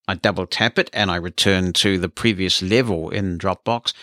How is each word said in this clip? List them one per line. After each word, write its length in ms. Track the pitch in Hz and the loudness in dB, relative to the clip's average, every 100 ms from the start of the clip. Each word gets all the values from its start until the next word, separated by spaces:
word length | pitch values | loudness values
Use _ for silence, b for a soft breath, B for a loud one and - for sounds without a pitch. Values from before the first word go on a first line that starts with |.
| - | -8
I 60 | |
double 320 | 90 104 92 90 | -2 0 0 -4
tap 320 | - 117 - | -2 0 0
it 140 | - | -2
and 160 | - 98 | 0 0
I 60 | 87 | 0
return 580 | 87 - 101 92 92 | -4 0 2 2 2
to 240 | - 101 95 | 0 2 2
the 100 | 90 | -2
previous 540 | - 117 95 92 - | 0 0 0 0 -2
level 480 | 92 117 117 85 80 | 2 2 2 -2 -4
in 300 | 101 95 85 | -4 -4 -2
Dropbox. 520 | 95 90 - 117 - B | -2 -2 -2 -4 -4 B